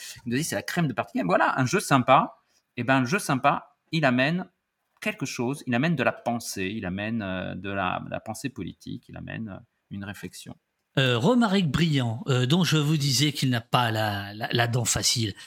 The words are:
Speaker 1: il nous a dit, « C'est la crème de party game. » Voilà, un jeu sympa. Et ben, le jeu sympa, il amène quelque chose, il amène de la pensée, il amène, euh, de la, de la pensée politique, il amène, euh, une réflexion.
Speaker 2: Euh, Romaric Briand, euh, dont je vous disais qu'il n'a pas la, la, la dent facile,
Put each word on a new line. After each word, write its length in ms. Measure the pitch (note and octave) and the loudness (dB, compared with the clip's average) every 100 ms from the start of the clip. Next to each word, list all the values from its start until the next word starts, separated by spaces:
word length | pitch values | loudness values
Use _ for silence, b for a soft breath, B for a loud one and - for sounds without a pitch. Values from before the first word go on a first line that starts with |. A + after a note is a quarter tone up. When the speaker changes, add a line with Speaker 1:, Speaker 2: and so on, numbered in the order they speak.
| B B A#2+ | B B -4
Speaker 1:
il 20 | |
nous 60 | C3 | -4
a 20 | |
dit, « 60 | |
C'est 100 | E3 | -2
la 80 | G2+ | -4
crème 240 | - F3+ D3+ | -4 0 0
de 60 | |
party 260 | A2+ - B3+ | 0 -4 -4
game. » 80 | F3+ | 0
Voilà, 300 | G3+ D#4+ - | 2 2 2
un 80 | B2 | 2
jeu 140 | G3+ | 0
sympa. 640 | - C3+ B2+ C#3+ A#3 - _ _ _ - | 4 2 6 4 4 -8 _ _ _ -6
Et 80 | |
ben, 160 | A#2+ C3+ | 2 2
le 60 | B2 | 2
jeu 120 | G3+ | -2
sympa, 580 | - C3 C#3 E3+ - _ - | 0 2 2 0 -6 _ -4
il 140 | D#3+ | 2
amène 440 | D#3 B2 C#3 F3+ - _ _ _ _ _ | 2 4 2 0 -6 _ _ _ _ _
quelque 260 | G#3+ - C#3 | -8 -6 -8
chose, 380 | - A#2+ D3 - | -4 -4 -4 -2
il 80 | |
amène 220 | A#2+ E3 D#3 | 0 2 2
de 60 | |
la 80 | A2+ | 0
pensée, 540 | - A#2+ A#2+ - G2 F#2+ | 0 -4 -4 -6 -4 -4
il 200 | A2 F#2 | -4 -6
amène, 360 | F#2+ G#2+ A#2 | -6 -4 -4
euh, 320 | F#2+ F#2 F#2 | -4 -4 -6
de 160 | F#2 G2 | -8 -6
la, 300 | G2 F#2 F2 | -2 -2 -4
de 60 | F2 | -6
la 100 | F#2 | -8
pensée 280 | - - B2+ | -8 -8 -8
politique, 600 | - E2 - - E2+ - | -8 -12 -12 -14 -14 -14
il 80 | F2 | -16
amène, 320 | F2 G#2 A2 | -12 -10 -10
euh, 160 | F#2 - _ _ | -12 -18 _ _
une 140 | G2 | -10
réflexion. 520 | G2 G2 F#2 - B2 - _ _ _ C#3 | -10 -10 -14 -14 -18 -20 _ _ _ 0
Speaker 2:
Euh, 220 | C3 A#2+ | 2 2
Romaric 520 | F3 B3 A3 G3 D#3+ | 4 4 4 2 2
Briand, 500 | C#3+ E3+ C#3+ A#2 A#2 E3+ | 2 2 2 0 -2 0
euh, 180 | B2+ B2 | 2 4
dont 160 | F3+ | 4
je 140 | D3+ D#3 | 4 2
vous 200 | D3 D#3+ | 2 0
disais 360 | C#3+ B2 D3+ | 0 2 0
qu'il 180 | - C3 | 2 0
n'a 100 | A#2+ | 0
pas 300 | - C3 A#2 | 2 2 2
la, 420 | A2 G#2+ G2+ G2+ | 0 0 -2 -6
la, 140 | G#2+ B2+ | -8 -2
la 140 | A#2+ A#2 | 0 2
dent 160 | B2 | 2
facile, 500 | A2+ A#2 - A#2 G#2+ B | 0 0 0 0 -2 B